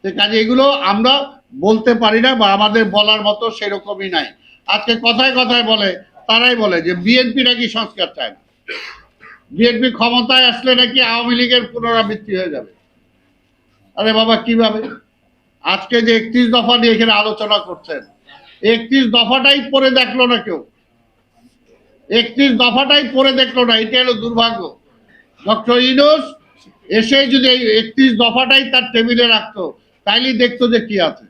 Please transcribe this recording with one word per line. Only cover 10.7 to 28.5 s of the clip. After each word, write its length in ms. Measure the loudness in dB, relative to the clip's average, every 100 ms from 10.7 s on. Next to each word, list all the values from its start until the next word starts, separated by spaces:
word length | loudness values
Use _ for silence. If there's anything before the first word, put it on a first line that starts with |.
নাকি 260 | 2 2 0
আওয়ামী 340 | 0 -2 -2
লীগের 300 | 0 0 -2
পুনরাবৃত্তি 720 | -6 -6 -2 0 -2 -6 -6 -6
হয়ে 140 | -6
যাবে। 280 | -8 -12 _ _ _ _ _ _ _ _ _ _ _ _ -4
আরে 160 | 0
বাবা, 240 | 2 2 0
কিভাবে? 520 | 2 2 2 0 -8 -14 _ _ _ _ _ _
আজকে 400 | -4 -4 0 0
যে 140 | 2 0
একত্রিশ 320 | 0 0 2
দফা 300 | 2 2 2
নিয়ে 160 | 2
এখানে 180 | 2 2
আলোচনা 460 | 0 -2 -4 -4 -4
করছেন, 420 | -6 -16 -12 -12 -12 _ _ -20 -20 _
একত্রিশ 440 | 0 0 0 0 2
দফাটাই 540 | 0 0 0 2 0 -2
পড়ে 180 | 0 2
দেখলো 360 | 0 -2 -2 0
না 100 | -2
কেউ, 280 | -4 -10 -12 _ _ _ _ _ _ _ _ _ _ _ _ _ -2
একত্রিশ 440 | -2 -2 0 2
দফাটাই 560 | 2 2 2 2 0 2
পড়ে 200 | 0 2
দেখলো 320 | 2 -2 -2
না। 120 | -6 -6
এটা 220 | -4 -2
হলো 140 | -2
দুর্ভাগ্য। 680 | -4 -4 -2 -2 -4 -12 -18 _ _ _ _ _ _ -4
ডক্টর 300 | -2 0 2
ইউনূস 560 | 2 4 4 2 -2 -16 _ _ _ _ -2
এসে 380 | -2 2 2 2
যদি 220 | 2 2
এই 300 | 2 2 0
একত্রিশ 340 | 0 2 2
দফাটাই 580 | 4 0 0 2